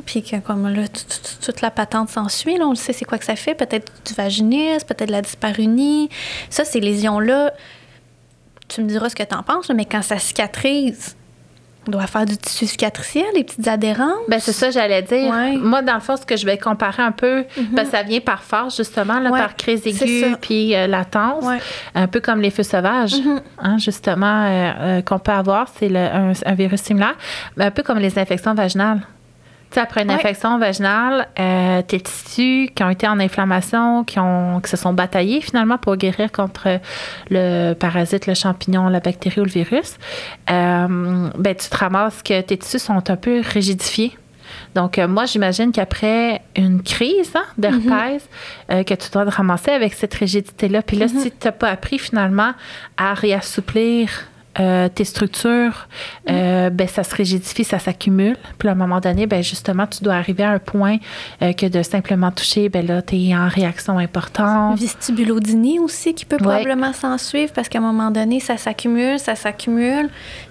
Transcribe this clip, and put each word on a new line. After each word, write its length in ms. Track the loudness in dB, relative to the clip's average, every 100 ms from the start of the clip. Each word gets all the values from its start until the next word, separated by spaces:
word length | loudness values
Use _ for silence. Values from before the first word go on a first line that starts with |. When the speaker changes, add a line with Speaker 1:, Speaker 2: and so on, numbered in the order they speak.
| -4
Speaker 1:
puis 180 | -6
que 140 | -4 -6
comme 300 | -4 -2 0
là, 200 | -2 -4
tout, 140 | -8 -10
tout, 100 | -10
tout, 220 | -10 -10 -8
toute 100 | -4
la 100 | -4
patente 380 | -2 -2 -2 -2
s'ensuit, 480 | -4 -4 -4 -2 0
là, 80 | 2
on 60 |
le 40 | 0
sait, 180 | -2
c'est 120 | -6 -4
quoi 120 | -6
que 80 | -4
ça 100 | -4
fait. 180 | -4 -2
Peut-être 360 | -2 -2 -6 -16 -12
du 80 |
vaginisme, 720 | -4 -2 0 2 2 2 0 -4
peut-être 200 | -6 -2
de 60 |
la 80 | -2
dyspareunie. 880 | -4 -4 -4 0 2 4 4 2 0 -4 -12 -12 -6
Ça, 140 | -2
ces 160 | 0 0
lésions-là, 720 | 0 0 0 2 2 2 2 -2 -20 -20 -20 -20 _ _ _ _ _ -20 -12
tu 140 | -4
me 60 | -2
diras 220 | 0 -4
ce 60 | -4
que 80 |
t'en 200 | -6 -6
penses, 240 | -2 -2 0
là, 80 | -2
mais 100 | 0
quand 160 | -2
ça 160 | -2 -2
cicatrise, 1000 | -2 -2 -4 0 0 2 0 -2 -12 -16 -20 -20 -20 -20 -20 _ -6
on 40 |
doit 140 | -4 -2
faire 220 | 0 0
du 100 | 0
tissu 300 | -4 -2 -2
cicatriciel, 580 | 0 -2 -2 -4 -2 2
les 100 | 0
petites 240 | 0 -2 0
adhérences. 460 | 2 0 2 0 0 0
Speaker 2:
Ben, 120 | 0
c'est 120 | 0
ça, 160 | 0 2
j'allais 320 | 2 2 2
dire. 300 | 2 0 2
Speaker 1:
Ouais. 260 | 2 0 2
Speaker 2:
Moi, 240 | 2 2
dans 140 | 2 0
le 40 |
fond, 160 | 0 -4
ce 120 | -2
que 100 | -2
je 80 | 0
vais 140 | 0
comparer 420 | 0 0 -2 0
un 100 | -2
peu, 280 | 2 0 0 -2 -4
Speaker 1:
Mhm. 120 | 0 0
Speaker 2:
parce 140 | 0
que 80 | 0
ça 60 |
vient 160 | 0 -2
par 240 | -2 -4
force, 340 | -2 -2 -2 -4
justement, 420 | -4 -2 0 0
là, 120 | 2
Speaker 1:
Ouais, 80 | 2
Speaker 2:
par 160 | 0 -2
crise 260 | -2 0
Speaker 1:
c'est 60 | 0
Speaker 2:
aiguë, 320 | 0 0 2
Speaker 1:
ça. 160 | 2 0
Speaker 2:
puis, 360 | 0 0 2 2
euh, 100 | 2
latence, 580 | 0 0 0 0 0
Speaker 1:
Ouais. 140 | -2 -2 -6 -12 -6 0
Speaker 2:
un 100 | 0
peu 140 | 0
comme 200 | 0 2
les 120 | 2
feux 100 | 0
sauvages, 540 | 0 2 2 2 2 2
Speaker 1:
Mhm. 260 | 2 0 -4 -4
Speaker 2:
hein, 140 | 0 2
justement, 640 | 0 -2 -2 2 2 2 2
euh, 260 | 2 0 -2
euh, 220 | 0 0
qu'on 160 | 0 -2
peut 140 | 2
avoir, 380 | 0 2 2 0 -2
c'est 100 | 0
le, 80 | 2
un, 360 | 2 2 2 0 0
un 80 |
virus 280 | 0 2 0
similaire, 320 | 2 2 2 0 -10 -12 -12 -2
mais 80 | 0
un 60 |
peu 100 | 0
comme 160 | -2 0
les 220 | 2 0
infections 340 | 0 0 0
vaginales. 480 | 0 0 2 2 0 -4 -18 -20 -20 -20 -20 -4
Tu 40 | -2
sais, 80 | 0
après 160 | 0
une 60 | 0
Speaker 1:
Ouais. 60 | 2
Speaker 2:
infection 420 | 0 0 0 2
vaginale, 720 | 2 2 2 2 2 0 -2 -2
euh, 420 | 0 2 2 2
tes 180 | 0 -2
tissus 680 | -2 -8 -6 0 2 2 0 0
qui 80 |
ont 60 | 0
été 180 | 2 0
en 100 | 2
inflammation, 840 | 0 0 0 0 0 0 2 2
qui 160 | 0 0
ont, 400 | 2 2 0 -2
qui 100 | -2
se 60 | -2
sont 160 | 0
bataillés 480 | 0 0 0 2 0
finalement 380 | 0 0 2 2
pour 180 | 0 0
guérir 340 | 0 0 -2
contre 380 | 0 -4 -2 -2 -2 -4 -12 -12 -14 -2
le 420 | 0 2 2 0 0
parasite, 520 | 0 0 0 0 0
le 60 |
champignon, 560 | 0 0 -2 0 2 4
la 100 | 2
bactérie 400 | 0 -2 -2 0
ou 60 | 0
le 40 |
virus, 440 | 0 0 0 -2 -10 -12 -12 -12 -12 -2
euh, 800 | 2 2 2 2 0 0 0 0 0
ben, 180 | 0 0
tu 140 | -4
te 80 | -2
ramasses 440 | 0 2 0 -4
que 200 | -2 -2
tes 160 | 0 -4
tissus 220 | -2 -6
sont 300 | 0 0 0
un 60 | -2
peu 260 | 2 0
rigidifiés. 760 | 2 0 0 0 -2 -2 -2 -4 -20 -20 -20 -20 -6 -2
Donc, 240 | 0 2
euh, 80 | 2
moi, 160 | 2
j'imagine 480 | 2 0 0 2 2
qu'après 720 | 2 -2 0 0 2 0 -2 -4 2
une 260 | 4 4
crise, 480 | 0 -2 2 2 2 -2
hein, 80 | -2 0
d'herpès, 240 | 2 4
Speaker 1:
Mhm. 920 | 4 2 2 -4 -8 -20 -18 -16 -2 0
Speaker 2:
euh, 80 |
que 100 | 0
tu 160 | -2 -2
dois 160 | 0 0
te 60 |
ramasser 400 | 2 2 2 2
avec 220 | 2 0
cette 200 | -2 -6 -2
rigidité-là. 680 | 0 0 -2 -2 0 0
Puis 160 | 0 2
là, 80 | 2
Speaker 1:
Mhm. 140 | 2
Speaker 2:
si 100 | -2
t'as 220 | -2 -4
pas 160 | 0 -2
appris 280 | -2 -4 -6
finalement 540 | -2 0 2 2 2 -2 -14 -18 -12 -2
à 160 | -2
réassouplir, 960 | 0 0 0 -2 -6 -2 0 2 2 0 -4 -12 -20 -14 0
euh, 300 | 2 4 2
tes 160 | 0 -4
structures, 800 | 0 -2 0 2 2 2 -2 -12 -14 -14 -10 -2
Speaker 1:
Mhm. 80 | 2
Speaker 2:
euh, 340 | 4 4 2
ben, 160 | 2 0
ça 200 | 0 -2
se 100 | 0
rigidifie, 480 | 0 0 -2 -4
ça 160 | -2 0
s'accumule. 560 | -2 -2 2 4 4 0 -6 -2
Puis 80 | 0
à 60 |
un 20 | 2
moment 240 | 2 2
donné, 260 | 2 0 2
ben, 160 | 0
justement, 460 | 0 -4 -2 0 -2
tu 160 | -2
dois 120 | 0 0
arriver 280 | 0 0
à 60 | 2
un 80 | 0
point, 380 | 0 0 2 0 -4 -14 -14 -2
euh, 120 | 0
que 120 | 2 0
de 140 | 0
simplement 480 | 0 -2 0 2 2
toucher, 360 | 0 -2 2 2
ben 180 | 0 0
là, 160 | -2
t'es 300 | 0 0 2
en 140 | 2 2
réaction 500 | 2 0 -2 -2 0
importante. 800 | 0 -4 -6 -2 2 2 2 2
Speaker 1:
Vestibulodynie 1000 | -2 -4 -2 0 2 2 2 4 4 2
aussi, 340 | 0 0 -2
qui 120 | -4 -2
peut 100 | 0
Speaker 2:
Ouais. 60 |
Speaker 1:
probablement 480 | 2 2 2 0 0
s'en 260 | -2 -4 -4
suivre 360 | -2 -2 -2
parce 160 | -2 -4
qu'à 80 | -2
un 40 |
moment 300 | 0 0 0
donné, 300 | 0 0 0
ça 160 | -2 -4
s'accumule, 640 | -4 -2 0 0 0 -2
ça 160 | -2 -4
s'accumule. 720 | -4 -4 -2 0 2 0 -2 -6 -18 -18 -14